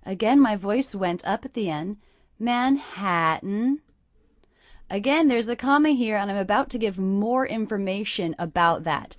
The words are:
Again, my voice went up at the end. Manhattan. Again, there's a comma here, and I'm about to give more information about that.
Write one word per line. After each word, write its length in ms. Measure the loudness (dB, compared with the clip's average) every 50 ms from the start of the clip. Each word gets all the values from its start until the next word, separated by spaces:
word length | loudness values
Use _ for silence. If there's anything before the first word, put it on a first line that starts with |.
| _
Again, 360 | -10 -6 -2 0 4 6 6
my 160 | 6 6 4
voice 380 | -2 -2 -2 0 0 -2 -2 -4
went 320 | -4 -2 -2 -2 -2 -4
up 180 | -4 -4 -4 -4
at 100 | -8 _
the 160 | -4 -4 -2
end. 280 | -2 -4 -4 -6 -8 -10 -14 _ _ _ _ _ _ _
Manhattan. 1400 | -4 -2 0 0 2 2 2 0 0 -8 -12 -8 -4 -2 0 2 2 2 0 0 -4 -6 -4 -2 0 0 0 -2 _ _ _ _ _ _ _ _ _ _ _ _ _ _ _ _ _ _ -20 -20 -16 -8
Again, 400 | -8 -4 0 0 2 4 4 4
there's 200 | 4 4 0 -2
a 80 | -4
comma 340 | -4 0 2 4 4 4 4
here, 260 | 4 2 2 0 0
and 140 | -2 -2 -2
I'm 60 | -2
about 340 | -2 0 2 2 2 2 0
to 80 | -4 -4
give 200 | -2 -2 -2 -2
more 480 | -2 0 0 0 0 0 0 0 0
information 920 | -2 -2 -4 -4 -4 -4 -4 -2 -2 -4 -4 -4 -6 -4 -4 -2 -4 -2 -4
about 460 | -6 -4 0 2 2 4 2 2 0
that. 320 | -2 -2 -4 -4 -8 -18